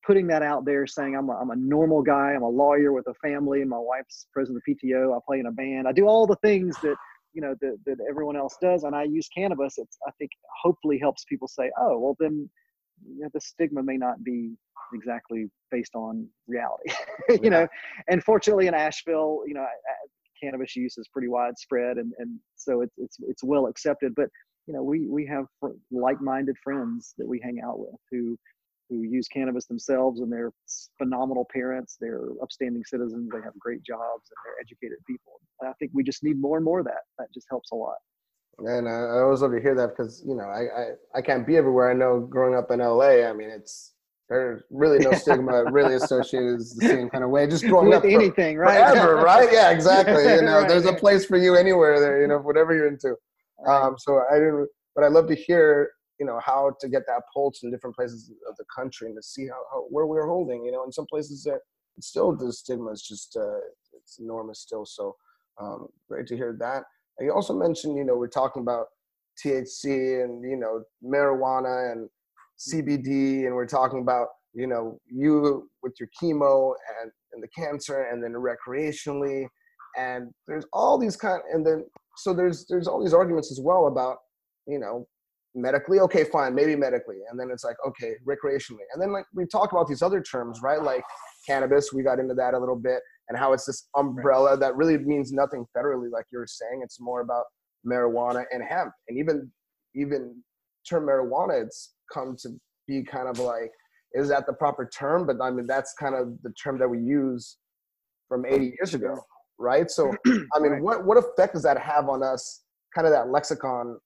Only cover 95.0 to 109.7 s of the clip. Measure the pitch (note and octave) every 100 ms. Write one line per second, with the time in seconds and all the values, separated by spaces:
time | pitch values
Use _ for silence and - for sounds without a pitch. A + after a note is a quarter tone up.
95 | C3+ D3 C3+ C3+ C#3 C#3+ A#2+ B2 C#3+ C3
96 | A#2+ A#2 A2+ B2 A#2 - A2+ C3 B2 -
97 | B2 B2 A#2+ A#2+ A#2+ _ _ _ A#2+ B2
98 | A#2+ A#2 B2 B2 C3 B2+ B2 E3+ C#3 _
99 | - A#2+ D#3 D3 C3 _ _ _ _ C3
100 | C#3+ C#3+ B2 B2 _ _ _ _ - E3+
101 | D3+ C3+ B2+ C3+ G3 C#3+ A#2 - - _
102 | _ D3+ C3 B2+ B2 A#2+ _ _ - C3+
103 | C3 C3+ B2+ A#2+ B2 A#2 A2+ _ _ _
104 | _ B2+ C#3+ C#3 C3+ C3 D3 C#3 B2+ -
105 | C#3 E3+ E3 B2 B2+ B2+ A#2+ C3+ C3+ -
106 | C#3+ C3 B2 A#2 A#2+ - C#3+ C3+ B2+ A#2+
107 | A#2 C#3+ C3+ B2 - _ _ _ _ _
108 | _ _ _ B2+ B2 C3+ B2+ B2 F#3 D#3
109 | G#2+ F#2+ - _ _ _ A#2+